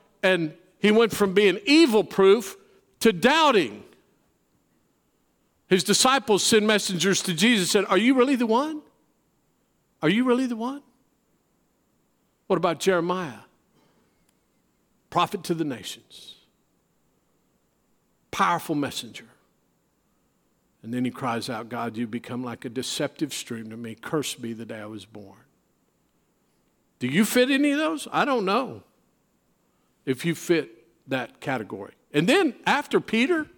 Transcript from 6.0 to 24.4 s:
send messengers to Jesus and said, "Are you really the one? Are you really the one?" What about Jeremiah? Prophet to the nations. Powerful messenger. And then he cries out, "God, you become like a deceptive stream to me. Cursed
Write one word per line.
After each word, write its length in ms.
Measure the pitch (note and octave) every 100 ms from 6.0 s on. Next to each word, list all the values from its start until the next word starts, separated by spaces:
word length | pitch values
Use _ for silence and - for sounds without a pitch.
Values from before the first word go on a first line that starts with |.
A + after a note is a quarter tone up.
| B3+ C4+ - G3
send 240 | - A3 G#3+
messengers 560 | G#3 G3 F3+ F#3 F#3
to 100 | -
Jesus 400 | D#3+ A3+ A3 E3+
and 120 | G#3 G3
said, 60 |
"Are 60 | F#3+
you 160 | A#3
really 220 | C4+ B3+ B3
the 100 | A#3
one? 360 | A3+ D4+ D4+ - _ _ _ _ _ _ _ _ _ _ _
Are 60 | D#3
you 140 | G#3+
really 220 | B3+ B3 B3+
the 120 | A3+
one?" 260 | A#3+ C#4+ - _ _ _ _ _ _ _ _ _ _ _ _ _ _ _ -
What 100 | F3
about 220 | F3 D#3+
Jeremiah? 600 | F#3+ F3 F3 F#3 D#3+ G#2 - _ _ _ _ _ _ _ _ _ _ _ _ _ _ _ _
Prophet 340 | E3+ E3 G3 -
to 80 |
the 100 | E3
nations. 720 | D3+ A#2 - - _ - - - _ _ _ _ _ _ _ _ _ _ _ _ _ _ _ _ _ _ _
Powerful 460 | - F3+ E3 - D3+
messenger. 500 | C#3 - A2+ - - _ _ _ _ _ _ _ _ _ _ _ _ _ _ _
And 120 | A2+
then 120 | B2 B2
he 60 |
cries 380 | - C3 A#2 A2
out, 200 | A2+ A2+
"God, 260 | A#2+ A#2 A2
you 120 | A#2
become 360 | A#2 - B2
like 220 | B2 A2+ B2+
a 40 |
deceptive 640 | A#2+ - - C#3+ - C#3+
stream 360 | - - A#2 A2
to 80 | A2+
me. 180 | A2+ G#2+
Cursed 460 | - D#3+ B2+ B2+